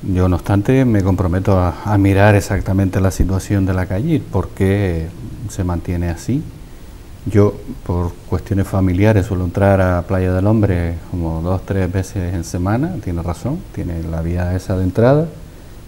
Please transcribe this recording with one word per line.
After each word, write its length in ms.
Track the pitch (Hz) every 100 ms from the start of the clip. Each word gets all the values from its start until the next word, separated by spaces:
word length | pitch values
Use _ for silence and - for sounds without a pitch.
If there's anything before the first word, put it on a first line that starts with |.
Yo, 260 | - 92 90
no 60 | 87
obstante, 480 | - 101 104 131 127
me 160 | 107
comprometo 540 | 95 92 92 92 98 95
a, 260 | 90 -
a 140 | - 101
mirar 380 | 98 98 104 101
exactamente 680 | - 98 - 95 95 95
la 100 | 95
situación 540 | - 90 95 - 101 92
de 80 |
la 120 | 92 90
calle 280 | 92 151 151
y 40 |
por 300 | - 98 85
qué 580 | - 95 101 98 82 82 - - - 107
se 140 | -
mantiene 460 | 90 87 - 87 85
así. 320 | 82 - 131 160 - - - - - - - -
Yo, 300 | 98 - - - 127 -
por 280 | 87 87 - -
cuestiones 380 | 92 - 98 95
familiares, 580 | 98 92 87 104 110 90
suelo 180 | 90
entrar 380 | 90 95 98 98
a 220 | 92 90
Playa 280 | 85 95 92
del 160 | 92 98
Hombre 460 | 113 101 87 85 82 -
como 300 | 90 82 80
dos, 240 | 85 92 -
tres 260 | 98 90
veces 420 | 95 90 101 87
en 120 | 92 82
semana, 500 | 92 90 113 160 156
tiene 180 | 98 85
razón, 360 | 82 85 117 165 - -
tiene 260 | 87 85
la 180 | 82 82
vía 340 | 82 90 87 92
esa 220 | - 92
de 60 | 92
entrada, 400 | 101 117 147 160 - - - - -